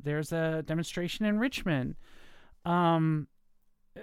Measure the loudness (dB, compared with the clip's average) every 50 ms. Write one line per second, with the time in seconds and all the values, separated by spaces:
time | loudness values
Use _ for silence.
0 | -2 -2 -2 -2 -2 -2 -2 -2 0 0 0 -2 -2 -2 -2 -2 -2 -4 -4 -6
1 | -6 -4 -4 -2 0 0 2 2 0 -2 -2 -2 -2 0 0 0 0 -2 -6 -10
2 | -14 -18 -20 -20 -20 -20 -20 -20 -20 -20 -20 -8 -2 0 2 4 6 6 6 6
3 | 4 4 2 0 -2 -6 _ _ _ _ _ _ _ _ _ _ _ _ _ -20